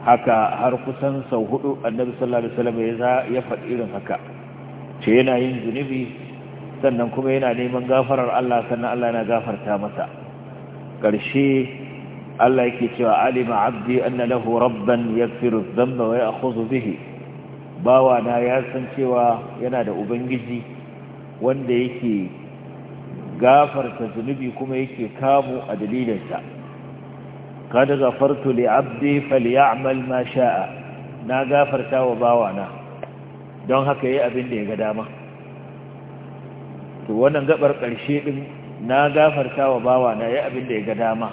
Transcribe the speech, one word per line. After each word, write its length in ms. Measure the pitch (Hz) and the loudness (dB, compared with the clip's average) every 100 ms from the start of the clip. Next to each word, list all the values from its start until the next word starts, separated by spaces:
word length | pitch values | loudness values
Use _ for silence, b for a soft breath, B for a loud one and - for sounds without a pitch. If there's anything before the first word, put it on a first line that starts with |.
| 113 | 6
Haka 500 | 120 123 113 107 - | 4 6 4 2 2
har 160 | 127 123 135 | 0 0 -4
kusan 400 | 127 139 139 123 | -2 -2 -2 -2
sau 140 | 120 | -2
hudu 340 | 104 135 143 135 | 0 0 -2 -2
Annabi 320 | 117 113 123 117 | -2 -2 -4 -2
sallallahu 300 | 123 120 117 | 0 0 0
alaihi 80 | |
wasallam 220 | 123 120 113 | -2 -2 0
ya 160 | 113 | -2
za-, 300 | 117 123 127 127 | 0 2 2 0
ya 140 | 127 | -4
faɗi 240 | 123 113 - | -2 -8 -4
irin 220 | 120 107 | -4 -4
haka. 260 | 98 - 92 - - - - - - - - | -8 -6 -6 -6 -16 -16 -16 -16 -14 -14 -6
Ce 80 | - | 4
yana 260 | 117 131 123 | 4 6 2
yin 240 | 127 127 113 | 0 -2 -4
zunubi, 480 | 120 139 131 117 - - - - - - - | -4 -4 -4 -6 -10 -16 -16 -16 -16 -14 0
sannan 320 | 139 120 120 | 0 2 -2
kuma 200 | 127 131 | -2 0
yana 180 | 135 131 | 2 2
neman 340 | 117 123 127 123 | 0 -2 -2 2
gafarar 440 | 131 123 135 123 | 2 4 2 2
Allah, 320 | 107 127 120 110 | 0 2 0 0
sannan 240 | 120 120 | -4 -2
Allah 120 | 120 120 | 0 0
yana 140 | 117 107 | 0 0
gafarta 500 | 117 113 104 107 101 | 0 0 -6 -2 -2
masa. 300 | 104 - 87 - - - - - - - - - | -2 -6 -8 -8 -16 -16 -16 -16 -16 -16 -14 0
Ƙarshe 640 | 110 104 - 135 139 135 135 - - - - - - - | 0 2 0 2 4 4 0 -6 -12 -12 -14 -14 -14 4
Allah 320 | 120 131 123 | 6 6 2
yake 180 | 123 117 | 2 -2
cewa, 240 | - 117 95 120 | 2 4 4 4
"Alima 400 | 127 120 110 110 | 2 0 2 2
abdi 320 | 113 110 123 | 0 0 2
anna 260 | 117 127 120 | 2 0 0
lahu 320 | 123 113 117 | 0 2 4
rabban 560 | 127 110 104 120 117 110 | 4 2 2 2 2 2
yaghfiru 560 | 117 - 120 110 92 | 0 2 2 2 0
dhanba 320 | 98 127 123 113 | 0 2 2 0
wa 100 | 120 | 2
ya'khudhu 540 | 110 - 131 113 113 | 0 0 -4 -2 -2
bihi." 260 | 131 110 85 - - - - - - - - | -2 -2 -6 -10 -14 -14 -14 -16 -16 -16 -2
Bawa 400 | 120 131 131 123 | 6 8 8 4
na 160 | 113 120 | 2 2
ya 240 | 123 131 123 | 2 2 0
san 140 | 131 123 | -6 -6
cewa 480 | - 131 123 120 110 - 139 | -2 0 4 4 2 -4 -6
yana 220 | 123 123 | -4 -2
da 60 | 104 | -2
Ubangiji 680 | 90 101 120 127 127 113 120 - - - - - - - - | -4 -4 -4 -2 -4 -4 -10 -10 -16 -16 -16 -16 -16 -18 -2
wanda 300 | 120 135 127 | 0 0 0
yake 560 | 120 123 123 120 104 90 - - - - - - - - - - - | 0 0 -2 -2 0 -2 -10 -16 -16 -16 -16 -16 -16 -14 -12 -12 2
gafarta 680 | 123 139 147 139 123 98 110 | 8 8 6 0 -4 -4 -6
zunubi 360 | 107 117 139 127 | -4 -6 -4 -6
kuma 260 | - 131 131 | -6 -4 -4
yake 320 | 131 123 107 | -4 -6 -8
kamu 540 | - 135 139 127 127 117 | -2 4 4 4 -6 -6
a 60 | 107 | -6
dalilinsa. 640 | 104 123 117 101 - 87 - - - - - - - - - - - - - | -2 -2 0 -2 -4 -10 -10 -16 -16 -16 -16 -16 -16 -16 -16 -16 -16 -16 0
"Qad 160 | 120 135 | 4 4
ghafartu 640 | 139 131 120 139 143 139 | 4 2 4 2 2 0
li 120 | 120 120 | 2 4
abdi 540 | 120 139 117 143 143 139 | 4 2 -2 0 0 2
falyamal 760 | 135 117 131 139 123 135 131 127 | 2 4 6 6 4 0 -2 -2
ma 160 | 127 | -2
sha'a." 400 | 127 135 123 90 95 - - - - - 113 | 0 2 2 2 -2 -8 -14 -14 -14 -12 -2
Na 180 | 127 | -2
gafarta 580 | 131 143 139 135 120 131 127 | 4 4 4 2 0 2 2
wa 80 | |
bawa 380 | 113 120 120 104 | 4 4 6 4
na, 140 | 95 95 - - - - - - - - - - | -2 -8 -10 -14 -14 -14 -14 -16 -16 -16 -14 2
don 180 | 135 | 2
haka 220 | 135 139 127 | 4 2 2
yayi 140 | 135 | 2
abin 280 | 120 123 123 | 2 0 -4
da 60 | 113 | -4
ya 80 | |
ga 120 | 104 107 | -4 -2
dama. 300 | 107 107 110 - - - - - - - - - - - - - - - - - - - - | -2 -2 -6 -12 -16 -16 -16 -16 -16 -16 -16 -16 -16 -16 -16 -14 -14 -14 -14 -14 -14 -12 -4
To 60 | |
wannan 320 | 107 135 151 139 | 4 4 4 2
gabar 280 | 156 143 | 4 4
ƙarshe 500 | 139 120 117 - 143 | 2 -2 -4 -2 -2
din, 220 | 143 135 139 - - - 110 | -2 -6 -8 -14 -14 -10 2
"Na 220 | 135 147 | 4 4
gafarta 600 | 139 156 143 127 143 135 | 6 6 6 -2 2 2
wa 80 | 123 | 4
bawa 340 | 120 127 123 | 4 6 4
na, 100 | 107 113 | 2 0
yayi 200 | 123 135 | 0 -2
abin 200 | 127 127 | -4 -4
da 60 | |
ya 80 | 110 101 | -4 -2
ga 80 | |
dama." 340 | 107 113 113 110 | 0 0 0 -4